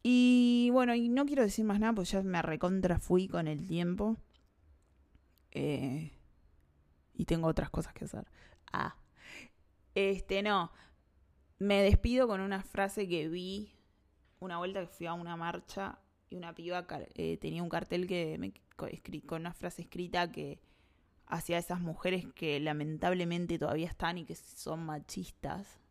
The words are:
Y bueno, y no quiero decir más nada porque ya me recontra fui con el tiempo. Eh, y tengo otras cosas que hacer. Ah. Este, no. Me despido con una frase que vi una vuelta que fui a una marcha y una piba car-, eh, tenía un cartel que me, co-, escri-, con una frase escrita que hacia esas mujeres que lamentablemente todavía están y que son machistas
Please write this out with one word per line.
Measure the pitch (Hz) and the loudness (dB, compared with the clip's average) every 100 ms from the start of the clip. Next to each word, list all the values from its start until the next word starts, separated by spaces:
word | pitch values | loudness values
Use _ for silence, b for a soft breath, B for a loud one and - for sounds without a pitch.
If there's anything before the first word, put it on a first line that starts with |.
Y | 240 247 247 247 240 240 240 | 6 8 10 10 8 6 6
bueno, | 254 247 233 | 6 4 2
y | 233 | 2
no | 254 285 | 2 4
quiero | 277 | 4
decir | 208 196 | 4 4
más | 220 202 | 2 4
nada | 220 | 2
porque | 220 180 | 2 0
ya | 196 | 0
me | 190 175 | 0 0
recontra | 160 156 180 190 185 170 | -2 0 0 2 4 2
fui | - 185 185 | 4 2 4
con | 170 156 | -2 -2
el | 151 185 | -4 -2
tiempo. | 170 175 180 208 226 - _ _ _ _ - _ _ _ - _ _ _ | 0 0 0 0 -2 -8 _ _ _ _ -20 _ _ _ -20 _ _ _
Eh, | - 139 139 139 139 156 - - _ - _ _ _ _ _ _ | -4 -2 -2 -4 -6 -8 -14 -20 _ -20 _ _ _ _ _ _
y | - 165 | -6 0
tengo | 165 160 | 2 2
otras | 160 - | 0 -2
cosas | - - | -6 -6
que | - - | -10 -10
hacer. | - - b b b - | -10 -14 b b b -8
Ah. | - - - - B B B B _ _ _ _ | -4 -4 -8 -20 B B B B _ _ _ _
Este, | - 196 190 - 190 | 0 0 0 -2 -2
no. | 208 196 170 B B _ _ _ _ _ _ _ | 2 0 0 B B _ _ _ _ _ _ _
Me | 202 202 | 2 6
despido | 202 196 233 247 240 | 8 8 6 2 2
con | 196 | 0
una | 196 190 | -4 -6
frase | - - 196 214 190 | -6 -2 -2 -2 -4
que | 170 156 | -2 -4
vi | 175 180 196 208 _ _ _ _ _ _ _ | -6 -6 -10 -12 _ _ _ _ _ _ _
una | 185 170 | -10 -6
vuelta | 180 190 | -4 -6
que | 170 | -8
fui | - 170 | -8 -8
a | |
una | 170 170 170 | -6 -8 -6
marcha | 170 170 - - 196 - _ _ _ | -6 -6 -8 -8 -8 -10 _ _ _
y | 180 | -12
una | 170 165 | -12 -10
piba | 170 180 175 | -6 -6 -6
car-, | 151 - | -10 -10
eh, | - 165 165 | -6 -4 -4
tenía | 165 165 | -4 -4
un | 170 | -4
cartel | 170 - 175 180 | -4 -2 -4 -2
que | 180 160 156 | -2 -2 -4
me, | - - _ - | -8 -10 _ -12
co-, | - | -10
escri-, | 165 - 151 | -10 -12 -12
con | - 165 | -8 -8
una | 170 | -8
frase | 170 180 - | -8 -10 -10
escrita | 170 - 175 175 175 | -12 -8 -2 0 -2
que | 160 143 - b b b b b _ - | -4 -10 -12 b b b b b _ -8
hacia | 165 - 170 | -6 -2 -4
esas | 170 180 | -2 -4
mujeres | 170 - 185 185 170 | -4 -2 -2 -2 -6
que | - 160 143 | -6 -4 -2
lamentablemente | 156 151 147 156 175 180 170 170 175 170 | -2 -2 -4 -2 0 0 0 -2 -2 -2
todavía | 151 156 165 | -2 -2 -4
están | - 170 175 | -4 -6 -6
y | 151 | -10
que | - | -14
son | - - - 160 | -16 -12 -8 -6
machistas | 160 151 - - 180 - - - 202 - _ | -6 -10 -10 -10 -10 -10 -8 -8 -10 -20 _